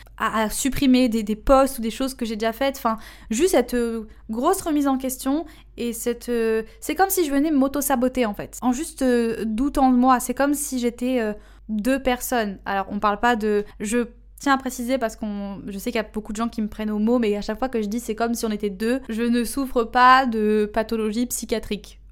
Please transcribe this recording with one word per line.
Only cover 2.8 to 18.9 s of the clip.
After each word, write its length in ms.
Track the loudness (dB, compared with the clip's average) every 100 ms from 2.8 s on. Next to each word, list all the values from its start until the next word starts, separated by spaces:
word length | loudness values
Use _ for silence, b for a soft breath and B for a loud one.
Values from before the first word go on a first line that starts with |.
| -2 -4 B B B
juste 200 | 2 4
cette, 220 | 4 2
euh, 360 | 0 -2 -4 -8 b -8
grosse 300 | 0 2 2
remise 300 | 0 0 2
en 80 | 0
question 480 | -2 -4 -2 -2 -4 B B -8
et 160 | -6
cette, 340 | -4 -4 -4 -4
euh, 360 | -2 0 0 -4 B
c'est 140 | -4
comme 140 | 0 2
si 140 | 2
je 80 | 2
venais 200 | 2 2
m'auto-saboter, 760 | 2 2 0 0 2 0 0
en 80 | -2
fait, 240 | -4 -12 -4
en 120 | -2
juste, 280 | -2 -4 -2
euh, 440 | 2 2 0 -2
doutant 460 | -4 -2 0 2 4
de 40 |
moi. 240 | 6 4 2
C'est 140 | 0
comme 220 | 0 0
si 240 | 0 -4 -2
j'étais, 420 | -2 -2 -2 0
euh, 100 | -2 -6 b b -6
deux 340 | -2 0 0
personnes. 560 | 0 -2 -2 -2 -2 -4
Alors, 220 | -4 -4 -4
on 80 | -2
parle 220 | 0 2
pas 160 | 2 2
de, 260 | 2 0 -2 B
je 280 | -2 -2 -2 -8 -20 -4
tiens 100 | 0
à 40 | 0
préciser 400 | 0 -6 -2 0
parce 180 | -2
qu'on, 460 | -4 -8 -6 -8 -10 -10
je 120 | -8
sais 120 | -4
qu'il 80 | -4
y 40 |
a 40 | -4
beaucoup 220 | -6 -6
de 40 | -4
gens 120 | -4
qui 120 | -4
me 60 | -6
prennent 240 | -4 -4
au 80 | 0
mot, 180 | 2 2
mais 180 | 2
à 60 | 0
chaque 160 | -4 -4
fois 120 | -2
que 120 | -2
je 60 | -2
dis « 120 | -4
c'est 120 | -4
comme 220 | -2 -2
si 100 | -2
on 60 | -2
était 180 | -2 -4
deux », 300 | -2 -2